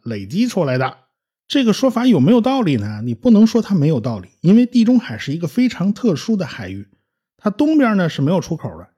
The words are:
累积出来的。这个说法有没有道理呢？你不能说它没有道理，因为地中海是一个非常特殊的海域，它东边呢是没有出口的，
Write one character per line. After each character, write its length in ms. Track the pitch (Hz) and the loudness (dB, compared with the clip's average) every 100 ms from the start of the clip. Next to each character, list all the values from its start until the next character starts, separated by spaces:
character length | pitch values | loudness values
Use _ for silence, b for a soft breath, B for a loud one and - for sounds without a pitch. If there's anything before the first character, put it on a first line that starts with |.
累 240 | 117 104 95 | -12 -10 -8
积 220 | 165 247 | -4 -4
出 160 | 208 | -2
来 140 | 143 127 | -2 -2
的。 200 | 131 - _ _ _ _ - | -4 -8 _ _ _ _ -6
这 180 | 285 | -2
个 80 | 233 | 0
说 180 | 196 262 | 2 0
法 160 | 233 254 | 0 2
有 120 | 180 | 4
没 140 | 139 | 4
有 80 | 247 | 4
道 200 | 240 269 | 2 0
理 160 | 190 127 | 0 -2
呢？ 260 | 101 104 | -2 -6
你 100 | 120 | -8
不 160 | 117 247 | -2 4
能 160 | 208 220 | 6 6
说 160 | 233 | 2
它 120 | 214 | 0
没 120 | 190 143 | 0 0
有 140 | 143 | 0
道 180 | 120 107 | -2 -6
理， 120 | 92 _ | -10 _
因 160 | 165 220 | 2 4
为 100 | 247 | 4
地 180 | 247 | 2
中 140 | 220 254 | 2 2
海 200 | - 110 | 0 -10
是 140 | - | -8
一 60 | 165 | -6
个 80 | 170 | -6
非 220 | - 247 | -2 -2
常 240 | - 190 | -2 -4
特 240 | 202 233 143 | -2 -2 -2
殊 200 | - 214 | -2 -4
的 80 | |
海 240 | 151 - 92 | -4 -10 -12
域， 180 | 98 - _ _ _ _ _ | -12 -16 _ _ _ _ _
它 140 | 214 | -6
东 280 | 202 302 311 | -2 2 2
边 180 | 247 202 | 2 2
呢 120 | 170 | -2
是 120 | - | -2
没 120 | 139 | -2
有 80 | 180 | 0
出 160 | - 160 | -2 -8
口 120 | 113 80 | -10 -14
的， 100 | - | -20